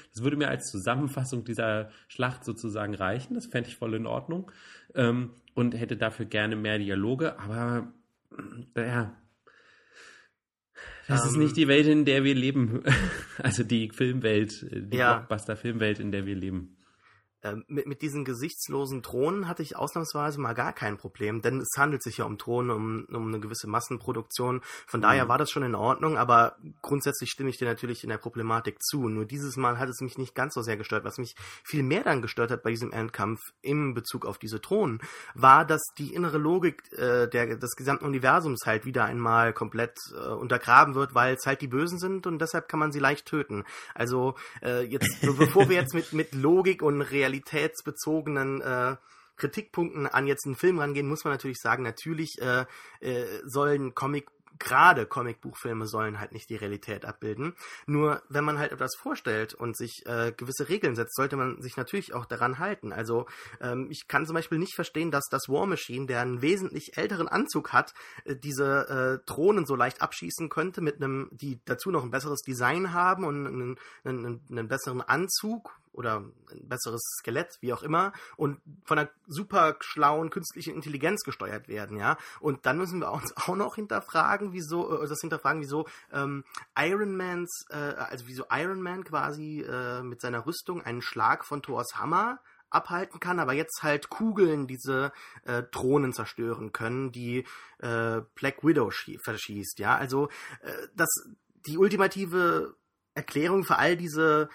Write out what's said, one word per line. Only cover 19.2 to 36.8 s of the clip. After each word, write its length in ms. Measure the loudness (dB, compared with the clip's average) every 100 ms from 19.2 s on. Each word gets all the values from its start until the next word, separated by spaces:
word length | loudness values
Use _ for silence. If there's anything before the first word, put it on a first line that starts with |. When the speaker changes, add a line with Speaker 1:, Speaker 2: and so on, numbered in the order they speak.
| 0 0 -4
Speaker 2:
hatte 160 | -6
ich 140 | -6 -4
ausnahmsweise 640 | -4 -4 -4 -2 -2 -2
mal 140 | -4
gar 180 | -2 -2
kein 240 | -2 -6 -6
Problem, 460 | -10 -4 -2 0
denn 180 | 0 0
es 180 | -2 2
handelt 240 | 2 2
sich 140 | -4 -4
ja 80 |
um 140 | -4 -4
Drohnen, 320 | -2 0 0
um, 340 | -2 -2 -4 -6
um 140 | -6 -4
eine 100 | -4
gewisse 300 | -6 -8 -2
Massenproduktion. 920 | -2 -2 -6 -4 -6 -6 -2 -2 -2 -6 -16 -6
Von 160 | 4
daher 240 | 6 6 6
Speaker 1:
Mhm. 20 |
Speaker 2:
war 80 | 2
das 120 | 2
schon 120 | 0
in 120 | -2
Ordnung, 420 | 0 0 2 0 2
aber 400 | 8 8 8 2 -20 -12
grundsätzlich 480 | -2 0 0 -2 -6
stimme 200 | -4 -4
ich 80 | -2
dir 100 | -2
natürlich 340 | -2 -4 -6
in 60 | -6
der 100 | -6
Problematik 640 | -6 -4 0 0 0 -4
zu. 260 | -4 0 0
Nur 160 | -2 -4
dieses 300 | -6 -6 0
Mal 200 | 0 0
hat 120 | -2
es 100 | -4
mich 160 | -8 -6
nicht 180 | -6
ganz 200 | -2 -2
so 80 | -2
sehr 160 | -2 -4
gestört. 260 | -2 -2
Was 140 | -2 -6
mich 180 | -8 -10 -16 -14
viel 200 | -6 0
mehr 200 | 2 2
dann 200 | 2 2
gestört 280 | 0 -2 0
hat 120 | 0
bei 80 | -2
diesem 200 | -2 -4
Endkampf 480 | -4 -6 -2 -2 -2 -8 _
in 320 | -2 0 0
Bezug 320 | -4 -6 -6
auf 140 | -6 -8
diese 200 | -8 -8
Drohnen, 420 | 0 2 2 0 -8 -14 -14
war, 320 | 6 12 12 10
dass 160 | 2 0 -8
die 160 | -6
innere 240 | -2 0 2
Logik, 520 | 2 4 2 0